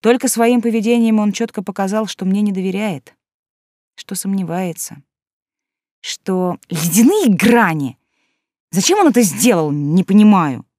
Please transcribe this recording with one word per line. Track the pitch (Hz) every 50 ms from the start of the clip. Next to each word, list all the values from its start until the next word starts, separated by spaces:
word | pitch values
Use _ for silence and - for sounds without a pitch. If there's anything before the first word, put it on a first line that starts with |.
Только | - 220 247 254 -
своим | 247 - 226 233 233 247 240
поведением | 220 233 220 226 202 226 240 240 226 226 220 214
он | 208 208
четко | 185 - 233 220 - 214 185
показал, | - 190 - 196 190 208 220 220
что | 202 - - 196
мне | 190 190 208
не | 208 208
доверяет, | 190 190 185 190 185 196 214 214 170 135 _ - _ _ _ _ _ _ _ _ _ _ _ _ _ _ _ _ _
что | - - - 196
сомневается, | 180 - 196 196 196 185 160 165 180 190 175 156 - - - - 143 _ _ _ _ _ _ _ _ _ _ _ _ _ _ _ _ _ _ _ _
что | - - - - _ - 185 185 185 180 170 - _ _
ледяные | 175 156 160 170 156 208 226 277 403 427 370 240 196
грани! | - - - 233 240 220 175 160 156 139 123 127 _ _ _ _ _ _ _ _ _ _ _ _ _ _ _
Зачем | - 190 185 277 359 427
он | 381
это | 302 202 240
сделал, | 233 180 143 - 190 247 214 170 156 151
не | 143 147 147 143 156 185 180
понимаю. | - 196 208 208 208 202 185 165 147 127 117 - _ _